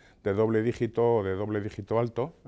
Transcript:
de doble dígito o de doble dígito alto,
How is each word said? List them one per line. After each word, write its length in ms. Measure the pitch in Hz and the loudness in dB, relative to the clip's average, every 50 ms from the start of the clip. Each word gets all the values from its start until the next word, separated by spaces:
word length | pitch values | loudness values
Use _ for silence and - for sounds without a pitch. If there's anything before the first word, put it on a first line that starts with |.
| - - _ _ | -20 -20 _ _
de 120 | - 104 98 | -4 0 2
doble 260 | 101 110 110 113 110 | 2 2 4 2 2
dígito 560 | 110 117 110 - 117 110 - - 117 120 117 | 2 0 0 -2 -2 -2 0 2 2 4 4
o 60 | 110 98 | 2 2
de 80 | 95 | 0
doble 300 | 95 95 107 104 107 104 | -2 -2 -4 -2 -4 -4
dígito 360 | 101 107 - - 98 - 110 113 | -4 -6 -8 -10 -6 -2 0 0
alto, 380 | 120 117 - 117 127 165 - _ - | 0 -2 -2 -4 -6 -6 -8 _ -10